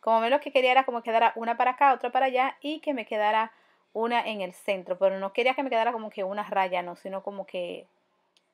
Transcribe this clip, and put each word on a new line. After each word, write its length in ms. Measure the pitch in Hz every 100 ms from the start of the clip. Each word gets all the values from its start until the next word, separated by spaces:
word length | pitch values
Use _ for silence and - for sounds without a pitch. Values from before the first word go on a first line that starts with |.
Como 200 | - 226
ven, 100 | 226
lo 100 | 285
que 120 | 285
quería 200 | 277 254
era 120 | 254
como 180 | 269 240
quedara 300 | 233 226 226 -
una 200 | 226 233
para 160 | 247
acá, 200 | 254 277
otra 160 | 254 247
para 160 | 254 269
allá 300 | 247 262 -
y 200 | 285 311
que 140 | 302
me 120 | 269 214
quedara 460 | 214 208 220 220 _ _ _ _
una 280 | 208 226 240 214
en 140 | 214
el 120 | 180
centro. 460 | 180 - 196 175 180
Pero 200 | 190 190
no 140 | 196
quería 220 | 196 240
que 80 | 262
me 80 | 269
quedara 220 | 233 226
como 180 | 240 214
que 120 | -
una 200 | 190 202
raya, 380 | 208 202 185 180
no, 140 | 175 175
sino 260 | 196 190
como 240 | 190 202 190
que 400 | 185 175 180 - _ _ _ _ _ _